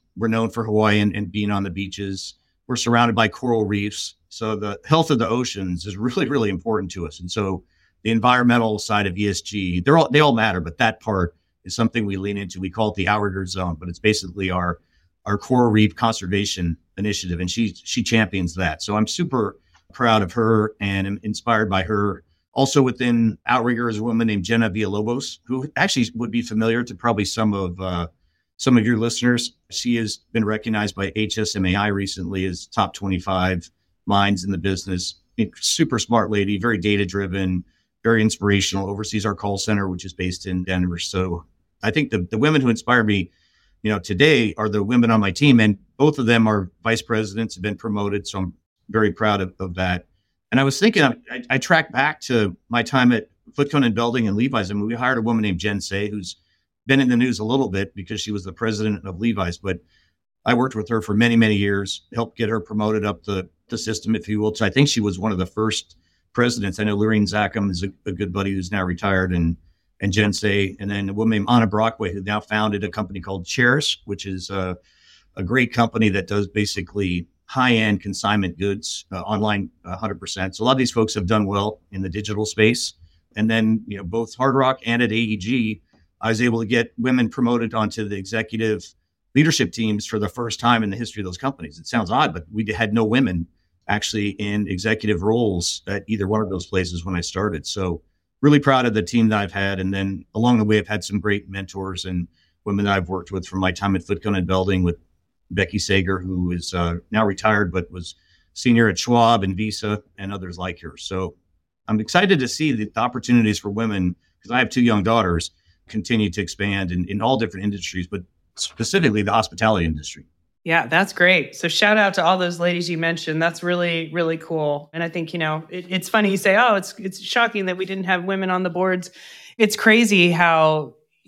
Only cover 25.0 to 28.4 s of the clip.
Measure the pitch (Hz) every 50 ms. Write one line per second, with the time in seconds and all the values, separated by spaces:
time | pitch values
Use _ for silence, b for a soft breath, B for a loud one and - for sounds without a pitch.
25 | 107 117 120 139 - - - - _ - 127 131 135 147 - 135 175 196 - 135
26 | 117 - - 110 123 107 104 120 117 - 110 110 113 113 117 120 120 - 98 -
27 | - 120 113 104 98 - - 117 110 107 101 98 95 90 87 92 95 92 90 85
28 | 85 80 _ _ _ _ _ _